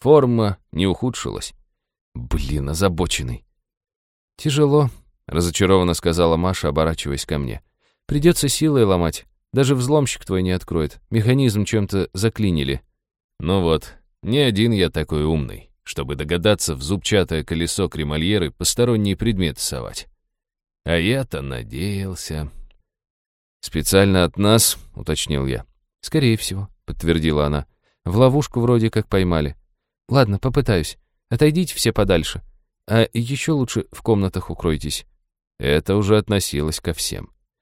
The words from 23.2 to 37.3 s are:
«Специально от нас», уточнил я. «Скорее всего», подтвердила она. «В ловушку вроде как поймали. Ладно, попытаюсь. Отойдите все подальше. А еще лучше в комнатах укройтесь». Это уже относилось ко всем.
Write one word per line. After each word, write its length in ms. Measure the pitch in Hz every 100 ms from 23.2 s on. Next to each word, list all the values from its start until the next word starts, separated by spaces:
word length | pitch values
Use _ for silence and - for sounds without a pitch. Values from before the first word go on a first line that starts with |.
| _ _ _ _
«Специально 640 | - 80 - 95 98 92
от 120 | 85 -
нас», 400 | 104 113 - - -
уточнил 520 | - - 76 - 71 67
я. 180 | 60 - _ _ _
«Скорее 340 | - 156 127 110
всего», 320 | - 98 101 _
подтвердила 640 | - 76 82 82 78 73 73
она. 200 | 73 - _ _ _
«В 140 | 85 101
ловушку 420 | 131 143 - 123
вроде 300 | 120 120 110
как 180 | 110 -
поймали. 480 | 98 90 82 71 - _ _ _ _ -
Ладно, 280 | 135 107 98
попытаюсь. 600 | 131 143 127 92 73 - _ _ -
Отойдите 440 | 120 151 156 175
все 200 | - 117
подальше. 480 | 107 95 85 78 - - _ _ _ -
А 200 | 113 -
еще 420 | 117 120 139 - 147
лучше 300 | 123 - -
в 100 | -
комнатах 480 | - 104 95 92 -
укройтесь». 560 | 85 87 78 76 - - _ _ _ _ -
Это 380 | 67 76 87 101
уже 220 | 98 107
относилось 640 | 95 101 - 71 78 -
ко 120 | 85
всем. 380 | 78 - - -